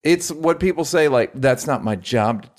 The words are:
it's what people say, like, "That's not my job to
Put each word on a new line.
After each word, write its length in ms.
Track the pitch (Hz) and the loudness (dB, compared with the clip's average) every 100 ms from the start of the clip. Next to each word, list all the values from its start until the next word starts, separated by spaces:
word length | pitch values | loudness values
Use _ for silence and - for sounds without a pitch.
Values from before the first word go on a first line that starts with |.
it's 280 | 156 170 - | 2 0 -2
what 300 | 156 165 165 | -2 -2 0
people 240 | 185 165 | 0 -2
say, 240 | 160 175 151 | 0 2 4
like, 220 | 127 113 | 2 0
"That's 320 | 135 131 123 156 | 0 0 0 -2
not 160 | 123 | -4
my 140 | 110 101 | -4 -6
job 460 | - 120 107 113 | -2 0 0 -2
to 80 | - | -8